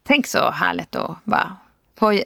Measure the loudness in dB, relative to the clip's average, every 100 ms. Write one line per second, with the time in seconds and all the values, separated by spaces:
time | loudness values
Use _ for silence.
0 | 0 0 2 0 0 0 -2 -2 -6 -8
1 | -8 -8 -2 0 0 -8 _ _ _ 0
2 | 2 2